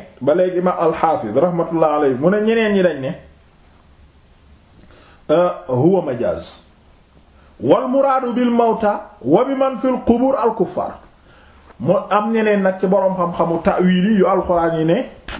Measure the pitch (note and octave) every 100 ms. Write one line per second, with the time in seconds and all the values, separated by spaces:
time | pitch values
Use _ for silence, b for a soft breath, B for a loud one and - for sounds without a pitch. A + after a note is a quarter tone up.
0 | - - C3 F3 F3+ F3+ F3+ E3+ D#3+ E3
1 | D#3+ D3+ A2+ B2 F3 E3+ E3 E3 D#3 D3+
2 | C#3 B2 E3 G#3 A3 A3+ G#3+ G3+ F3+ C#3+
3 | C3 F#3 - - _ _ _ _ _ -
4 | - _ _ _ - - _ - b b
5 | b b - D#3+ F3 - - B2 E3 F#3+
6 | D3+ A#2+ G2+ - - - - _ _ _
7 | _ _ _ b b b B2 G#3 B3+ C4+
8 | C4+ C4 B3 A#3 A#3+ A#3 A#3 G#3+ G#3 G#3+
9 | - - A#2+ F#3+ C4+ C4+ C4+ A#3+ C4 B3
10 | - A#3 C4 C4 A3+ A3 E3+ - G2+ -
11 | - _ b b b b b b D3 F#3+
12 | - G#3 A3 A3+ G#3+ G3+ F#3+ F#3 G3 G3
13 | F#3+ F#3 F3 F3 E3+ E3 G3 - F3+ F3+
14 | G3+ G#3 F3 F#3 F3 E3+ E3 E3 D#3+ G#3
15 | - - -